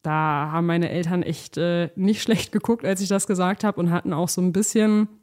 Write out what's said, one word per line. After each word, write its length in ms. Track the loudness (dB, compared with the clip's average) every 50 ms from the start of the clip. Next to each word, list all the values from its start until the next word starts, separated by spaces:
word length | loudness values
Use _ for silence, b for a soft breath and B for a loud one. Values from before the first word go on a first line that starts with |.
da 460 | -2 0 0 2 2 2 0 0 -2 -2
haben 140 | 0 0 0
meine 240 | 2 2 2 0 0
Eltern 340 | -2 -2 -2 0 -2 -2
echt, 360 | -2 -2 -6 -8 -10 -10 -4 -2
äh, 320 | -2 0 0 0 -2 -4 -2
nicht 280 | 0 0 0 0 0
schlecht 300 | 0 0 0 0 0 -2
geguckt, 340 | -4 -2 0 0 -2 0 0
als 160 | -2 -2 -2
ich 60 | 0 0
das 180 | 0 0 0
gesagt 380 | -2 0 0 2 0 0 0 -2
habe 140 | -2 0 0
und 120 | 0 0
hatten 240 | 0 0 -2 -2 -2
auch 160 | -2 -2 -2
so 100 | 0 0
ein 100 | 0 0 2
bisschen 540 | 0 -2 2 2 2 4 4 4 2 2 0 -4 _